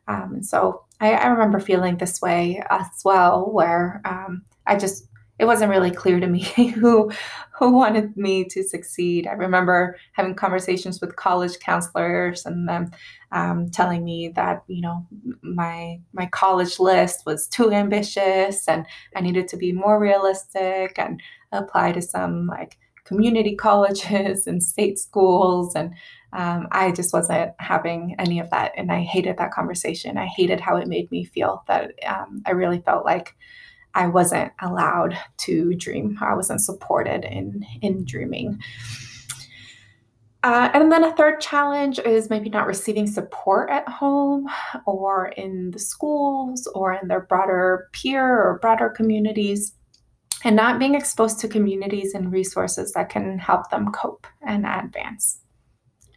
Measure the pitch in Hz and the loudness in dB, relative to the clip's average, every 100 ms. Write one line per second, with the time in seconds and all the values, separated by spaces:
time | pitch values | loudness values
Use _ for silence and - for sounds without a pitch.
0 | - 101 190 - - - 185 185 - - | -6 -6 -6 -8 -2 0 2 0 -10 -2
1 | 214 220 247 233 214 202 196 185 180 175 | 2 4 4 4 4 2 2 2 2 -2
2 | 180 - 185 175 175 185 - 190 180 - | -4 -2 0 0 0 -2 -2 -2 -2 -2
3 | 196 190 175 180 196 214 165 170 175 180 | 4 6 6 4 2 2 2 2 0 -2
4 | 196 185 190 180 - _ - 202 196 196 | -4 -4 -8 -12 -14 _ 0 0 0 -4
5 | - - _ - 226 214 208 190 180 180 | -12 -20 _ 0 2 4 4 4 2 2
6 | 185 180 180 175 - - 240 220 240 226 | 2 2 2 0 0 4 4 4 6 6
7 | 214 - - - - - 247 247 233 220 | 4 -2 -12 -14 -16 0 4 6 6 4
8 | 214 - 196 190 180 190 190 165 - - | 0 -2 0 0 0 -4 -4 -6 -8 -4
9 | 175 175 180 202 185 185 180 180 180 180 | 0 0 -2 -4 0 2 4 4 2 -4
10 | - - 185 185 190 185 185 180 185 180 | -8 -4 -4 -2 -2 -2 -2 -4 -4 -8
11 | 175 - 190 180 180 175 - 175 175 175 | -10 -4 0 2 0 -4 -2 -2 0 -2
12 | 170 175 180 175 170 175 170 175 175 - | 0 0 -2 -4 -6 -4 -2 -2 -4 -8
13 | - - _ 175 175 175 175 - 180 175 | -20 -20 _ -4 -2 -2 -2 0 0 0
14 | 170 170 170 175 180 170 - 180 175 175 | -4 -6 -6 -2 -2 -2 -6 -8 -6 -6
15 | 175 - - - - 175 170 165 170 170 | -10 -14 -14 -12 -8 -6 -4 -6 -12 -14
16 | - 185 180 - 190 185 175 - 185 185 | -14 -10 -8 0 2 2 0 2 4 6
17 | 180 - - 156 - - 226 202 202 208 | 4 0 -4 -4 -2 2 4 4 2 0
18 | 208 - 190 190 196 202 - 160 160 - | -2 0 2 2 0 0 -2 -2 -4 -14
19 | - 190 180 180 180 175 180 180 202 214 | -14 -4 -2 0 -2 -4 -4 0 4 4
20 | 208 196 190 190 - 196 185 190 190 - | 4 4 2 0 -6 -4 -2 -2 -4 -4
21 | - 170 - - _ 196 196 175 175 175 | -6 -8 -12 -20 _ -8 -2 0 2 0
22 | 175 180 180 170 175 - - _ _ _ | -4 -4 -2 -2 -4 -6 -12 _ _ _
23 | - 190 233 226 208 202 220 202 202 202 | -4 2 4 4 2 0 4 6 4 2
24 | 170 202 196 196 180 180 - - 202 196 | -2 0 0 -2 -2 0 -2 0 0 -2
25 | - 208 190 180 185 180 175 165 165 175 | -4 4 6 6 4 2 0 -4 -6 -10
26 | - - _ 185 175 175 175 - 190 175 | -20 -20 _ -6 -4 -2 -2 0 2 0
27 | 175 175 175 170 170 - - 175 170 170 | -2 0 0 0 -2 -6 -2 -2 0 -4
28 | 170 - 180 170 170 - - - 180 175 | -6 -4 -2 -2 -2 -2 -2 -4 -4 -2
29 | 175 185 180 - - - 175 175 - 165 | -2 -2 -2 -2 -4 -4 -4 -4 -6 -8
30 | - 202 190 185 180 185 - 175 180 175 | -8 -6 -6 0 0 0 0 -2 0 -4
31 | 175 170 175 - 190 190 - - - - | -4 -6 -6 -2 -2 -2 -2 -2 -2 -8
32 | - 190 196 202 196 185 180 175 - 175 | -6 -6 -8 -8 -4 0 0 0 0 0
33 | - 175 180 - - - - _ _ - | 0 -2 -4 -18 -20 -20 -20 _ _ -2
34 | 180 180 175 - - - 185 180 160 175 | 2 4 2 2 -4 -6 -6 -2 0 0
35 | 170 170 - - - 165 170 175 - - | -2 -4 -12 -10 -2 0 0 -2 -4 -6
36 | 208 208 202 214 277 - - - - - | -4 -4 -2 -2 -2 -2 -2 -4 -2 -2
37 | - - - - 208 202 - - 202 190 | 0 -4 -6 -8 -8 -10 -12 -6 -4 -4
38 | 180 - - - - 208 - - - - | -6 -8 -8 -6 -6 -8 -12 -16 -14 -14
39 | - - - - - - - - _ _ | -16 -16 -12 -12 -14 -20 -20 -20 _ _
40 | _ _ _ _ 254 240 247 285 311 330 | _ _ _ _ 2 4 4 6 8 8
41 | 320 320 302 311 - 294 285 285 285 254 | 6 6 4 4 -2 0 0 0 -2 -2
42 | 233 220 214 214 208 208 - 196 - 214 | 2 2 2 -2 -2 -2 -2 -2 -2 0
43 | 208 208 - - - 196 - 285 - - | 0 -2 -6 -4 2 2 2 -2 -4 -2
44 | 277 277 277 277 277 - - 254 - 196 | 0 2 2 0 -2 -8 -10 -6 -4 -2
45 | 196 196 185 - 190 190 180 196 - - | 0 0 -2 -6 -8 -6 -8 -6 -10 -4
46 | 302 294 277 269 262 254 - 190 190 185 | -2 0 0 -2 -4 -8 -8 -4 -2 -2
47 | 185 185 180 185 190 185 185 185 - - | -2 -4 0 0 2 2 2 0 -4 -8
48 | 262 269 262 240 185 180 226 226 226 220 | -4 0 2 4 2 2 2 2 0 0
49 | 220 214 214 214 202 202 202 - _ _ | 0 2 0 0 -2 -2 -6 -10 _ _
50 | _ _ _ - 233 214 226 254 269 285 | _ _ _ -4 4 4 4 2 2 2
51 | 277 - 220 220 214 214 208 196 196 202 | 0 0 0 0 -2 0 0 0 -4 -4
52 | 196 196 180 185 190 190 185 190 - 170 | -4 -4 -2 -2 -2 -2 -4 -4 -4 -4
53 | - 208 190 190 175 185 - - 208 - | -4 -4 -4 -4 0 0 0 -4 -4 -4
54 | - - - _ 277 208 208 190 - - | -8 -8 -18 _ -4 -2 -2 -4 -6 -10
55 | - - - - _ _ _ _ _ _ | -12 -6 -4 -6 _ _ _ _ _ _
56 | _ | _